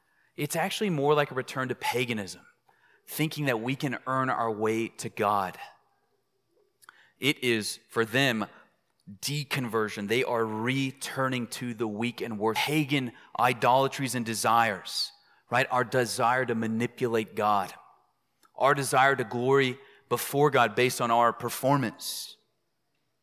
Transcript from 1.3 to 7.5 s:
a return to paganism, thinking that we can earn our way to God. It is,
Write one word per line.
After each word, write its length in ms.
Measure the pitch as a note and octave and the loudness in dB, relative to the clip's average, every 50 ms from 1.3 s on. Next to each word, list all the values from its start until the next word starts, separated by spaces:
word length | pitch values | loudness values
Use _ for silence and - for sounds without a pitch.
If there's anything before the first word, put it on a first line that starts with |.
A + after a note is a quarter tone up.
a 40 | C3+ | -2
return 340 | C3 B2 - - C3 C3 B2+ | -6 -6 -6 -4 -4 -4 -4
to 60 | A#2+ | -4
paganism, 680 | - - - - A#2+ B2+ A#2+ A#2 G#2+ G2 F2+ - - - _ _ _ _ _ _ _ _ _ _ _ _ | -4 -4 -2 -2 -2 -2 -2 -2 -4 -6 -8 -12 -16 -20 _ _ _ _ _ _ _ _ _ _ _ _
thinking 400 | - - - D3+ D#3+ - D3+ D3+ | -8 -4 -2 -2 -2 -2 -2 0
that 160 | C3+ A#2+ A2 | 0 0 0
we 120 | A2+ B2+ C#3 | 0 -4 -4
can 240 | - - C#3 A#2+ - - | -2 -4 -4 -6 -6 -4
earn 220 | B2+ B2+ C3 C3 C3 | -2 -2 0 0 0
our 220 | B2 - A#2 A#2 | 0 0 -2 -2
way 380 | G#2+ G#2 G#2+ G#2+ A2+ A2+ A2+ - | -2 -2 -2 0 0 -2 -2 -4
to 200 | - - - A2 | -8 -10 -12 -8
God. 480 | - - G#2+ G#2 G#2 G2+ F#2+ F2+ - - - - - _ _ _ _ _ _ _ _ _ _ _ _ _ _ _ _ _ _ _ _ _ _ - _ _ _ _ _ - | -4 -2 0 2 2 2 0 -2 -6 -12 -16 -20 -20 _ _ _ _ _ _ _ _ _ _ _ _ _ _ _ _ _ _ _ _ _ _ -20 _ _ _ _ _ -2
It 240 | - C3+ D3+ - | 0 0 0 2
is, 380 | B2+ B2 | 2 2